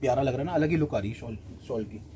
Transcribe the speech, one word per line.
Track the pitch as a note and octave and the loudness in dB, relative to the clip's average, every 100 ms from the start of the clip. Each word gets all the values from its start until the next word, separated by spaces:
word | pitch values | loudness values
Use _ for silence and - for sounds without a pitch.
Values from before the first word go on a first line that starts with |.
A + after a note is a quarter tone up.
प्यारा | C3+ B2 | 2 4
लग | C#3 | 4
रहा | B2+ | 2
है | D#3 | 2
ना, | |
अलग | E3 D#3 | 2 4
ही | E3 | 4
लुक | D3 | 2
आ | A#2 | 0
रही | G2 | -2
है | - | -6
शॉल, | A2+ A2 - - - | -8 -10 -12 -14 -6
शॉल | A#2 | -4
की। | G2+ G#2+ - | -4 -8 -14